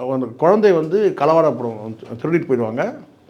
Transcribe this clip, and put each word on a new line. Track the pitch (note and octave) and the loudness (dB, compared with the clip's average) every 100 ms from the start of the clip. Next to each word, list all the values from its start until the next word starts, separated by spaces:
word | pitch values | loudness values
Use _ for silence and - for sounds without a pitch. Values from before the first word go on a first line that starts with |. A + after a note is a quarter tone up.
| B2+ | -4
ஒரு | C3 A#2+ A#2 | -4 -4 0
குழந்தை | D#3 G#3+ G#3+ | 2 4 4
வந்து | E3 D#3 G3 G3 - | 2 0 0 0 0
களவாடப்படும், | D3 E3 D#3 A#2+ A#2+ A2 A2 A2 - A#2 | 2 4 2 -2 -6 -8 -12 -12 -14 -8
திருடிட்டு | D3+ E3 D3 | -2 -2 0
போயிடுவாங்க. | B2 A2 A#2+ G3+ D4 - _ | 0 0 -4 -6 -8 -20 _